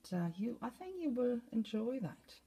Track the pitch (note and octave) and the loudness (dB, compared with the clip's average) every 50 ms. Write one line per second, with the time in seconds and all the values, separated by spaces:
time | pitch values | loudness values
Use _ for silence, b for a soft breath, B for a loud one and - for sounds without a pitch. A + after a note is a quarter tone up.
0 | - - F#3 F3 E3+ E3+ E3 F3+ G#3 A#3+ A#3+ - - B3 B3+ - F4+ F#4 F#4+ F4+ | -8 -2 0 0 2 0 0 0 -2 -2 -2 -2 -4 -6 -6 -6 -8 -8 -4 -2
1 | E4+ D4 A#3+ B3 B3 B3 B3 A#3 - - - A3+ G#3+ - - G#3+ A3 A#3 C4 C4+ | 0 2 2 4 4 4 4 2 0 0 0 0 2 2 2 0 2 2 0 0
2 | A3 D3 A#2 - - - - - - | 0 -2 -4 -6 -14 -20 -20 -20 -20